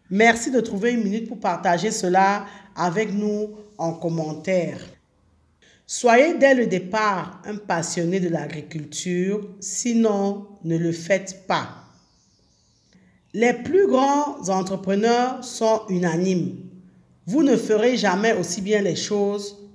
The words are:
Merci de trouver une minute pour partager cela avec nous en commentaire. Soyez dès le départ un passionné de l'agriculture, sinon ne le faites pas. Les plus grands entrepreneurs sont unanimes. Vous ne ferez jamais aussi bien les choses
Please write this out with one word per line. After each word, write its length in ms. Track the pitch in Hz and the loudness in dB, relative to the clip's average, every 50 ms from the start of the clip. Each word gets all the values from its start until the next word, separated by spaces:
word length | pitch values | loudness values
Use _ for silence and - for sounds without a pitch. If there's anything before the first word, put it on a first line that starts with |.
| _ - | _ -4
Merci 400 | 180 196 220 233 226 233 - 320 | 0 4 6 6 4 4 0 0
de 100 | 254 247 | 0 0
trouver 340 | 214 - 202 196 196 240 247 | 0 0 -4 -2 -2 0 0
une 100 | 233 214 | 0 0
minute 240 | 190 202 226 226 - | -2 -2 -4 -6 -8
pour 120 | 254 196 | -10 -6
partager 520 | - 202 175 170 - 190 175 175 170 220 | -4 -4 -2 0 0 0 2 2 0 -2
cela 540 | 220 - - 180 180 190 196 196 202 208 202 - - - - - - | -2 -2 0 2 4 4 6 4 2 0 -4 -8 -16 -20 -20 -16 -6
avec 380 | - 165 180 165 202 220 196 185 | -4 -2 -2 0 0 -2 -2 -2
nous 380 | 202 208 208 208 208 214 208 - - - - - - | -2 -2 -2 -2 -2 -4 -6 -8 -14 -20 -20 -10 -6
en 160 | 165 165 165 | -6 -4 -4
commentaire. 840 | - - 170 165 165 156 151 151 - - - 190 180 165 151 135 117 - - - _ _ _ _ _ _ _ _ _ _ _ _ _ _ _ _ _ _ - | -4 -4 -4 -4 -4 -4 -6 -8 -6 -4 0 0 0 0 -2 -6 -10 -14 -18 -20 _ _ _ _ _ _ _ _ _ _ _ _ _ _ _ _ _ _ -12
Soyez 480 | - - - 240 226 247 285 330 339 | -8 0 4 6 6 6 6 4 4
dès 180 | 330 277 269 269 | 4 4 6 6
le 140 | 254 233 180 | 4 2 2
départ 760 | 180 180 180 - - 220 214 208 196 180 156 175 - - - | 0 -2 -2 -2 -2 0 0 0 0 -2 -4 -8 -12 -14 -12
un 140 | 202 214 208 | -12 -10 -10
passionné 640 | - - 185 170 165 - - 180 170 170 180 190 | -6 -4 -2 -2 -2 -4 -4 -2 -2 0 0 0
de 80 | 180 175 | 0 -2
l'agriculture, 1160 | 165 151 143 151 - 156 143 - - 160 147 139 - - - 180 175 175 180 190 202 214 202 - - - | -2 -4 -4 -6 -10 -12 -12 -12 -12 -12 -12 -10 -12 -8 -6 -4 -2 -2 0 -2 -2 -4 -6 -10 -14 -14
sinon 880 | - - - - - 240 233 233 226 214 202 196 196 196 202 202 - - - - - | -12 -10 -8 -4 -2 0 2 4 4 4 4 2 0 -2 -2 -4 -10 -14 -18 -10 -4
ne 140 | 160 165 165 | -2 -2 0
le 160 | 165 165 165 | 0 -2 -2
faites 520 | - - - 202 190 190 - - - - - | -4 -2 0 0 0 0 -6 -14 -14 -6 -4
pas. 200 | 185 156 120 - - - - - _ _ _ _ _ _ _ _ _ _ _ _ _ _ _ _ _ _ _ _ _ _ _ _ _ _ _ _ - | -4 -4 -4 -6 -12 -18 -20 -20 _ _ _ _ _ _ _ _ _ _ _ _ _ _ _ _ _ _ _ _ _ _ _ _ _ _ _ _ -2
Les 180 | 196 226 247 | 2 2 2
plus 360 | 240 240 - 233 302 381 403 - | 2 0 -2 0 2 4 4 4
grands 600 | 262 254 262 277 285 285 294 294 285 - 226 175 | 4 4 4 4 2 2 0 -2 -4 -6 -4 -2
entrepreneurs 960 | 190 185 180 185 190 185 - 185 196 202 220 233 233 240 247 254 262 262 - | 0 0 0 -2 -4 -4 -2 0 0 2 4 4 4 2 2 0 -2 -6 -10
sont 380 | - - - 220 220 220 214 220 - | -12 -6 -2 2 2 2 0 0 -2
unanimes. 680 | 190 175 180 175 160 165 185 190 185 175 156 127 - - - - - - - - _ _ _ _ _ _ _ | -2 0 0 0 0 0 0 0 0 0 -2 -4 -6 -10 -14 -18 -20 -20 -20 -20 _ _ _ _ _ _ _
Vous 180 | 170 202 294 320 | -2 0 2 4
ne 140 | 277 240 214 | 4 4 2
ferez 400 | 226 - 214 208 214 247 254 220 | 2 0 0 2 4 2 2 2
jamais 340 | 214 196 180 190 214 226 | 2 0 2 2 2 2
aussi 300 | 214 202 170 - - - | 2 0 -2 -4 -6 -6
bien 200 | 190 196 214 208 | -2 0 0 2
les 140 | 202 180 165 | 2 0 -2
choses 600 | - - - 214 208 202 202 202 208 202 - - - - - - | -2 -4 -2 -2 0 0 0 -2 -4 -6 -10 -14 -16 -20 -20 -16